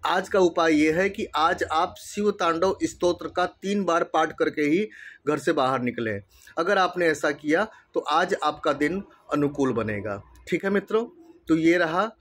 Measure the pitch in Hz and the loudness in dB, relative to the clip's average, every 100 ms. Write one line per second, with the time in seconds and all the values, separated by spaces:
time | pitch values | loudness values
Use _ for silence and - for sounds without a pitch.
0 | 156 175 190 202 180 180 165 151 156 160 | 0 -2 0 2 4 4 4 4 4 2
1 | 196 196 208 151 160 185 175 160 175 - | 0 -2 -6 0 0 0 -2 -2 -2 -6
2 | - - 208 196 175 165 190 - 160 - | -12 -2 -2 0 0 2 0 0 -4 -2
3 | 180 175 160 - 180 _ 190 202 180 165 | -2 -2 -6 -4 -4 _ -4 -2 0 0
4 | 170 165 160 - 156 151 147 170 214 - | 0 0 0 0 -2 0 0 0 0 -8
5 | - - - 151 143 151 131 131 123 120 | -20 -8 -4 -2 0 0 2 0 -2 -4
6 | 113 101 - _ - - 170 196 180 180 | -6 -6 -10 _ -12 -4 0 2 0 2
7 | 170 151 160 143 151 160 220 - _ 165 | 0 2 -2 -2 0 0 0 -6 _ -6
8 | - 151 190 190 151 151 160 135 147 185 | 0 0 0 0 -2 -2 -2 0 0 -2
9 | 196 _ - 147 143 143 131 117 107 104 | -10 _ -6 -2 -2 0 0 0 -2 -6
10 | 104 101 - - - 165 196 202 196 214 | -6 -10 -12 -20 -6 -4 0 -2 0 -4
11 | 240 - - - - 160 160 175 165 170 | -4 -12 -20 -20 -2 2 4 2 2 0
12 | 214 - | -4 -6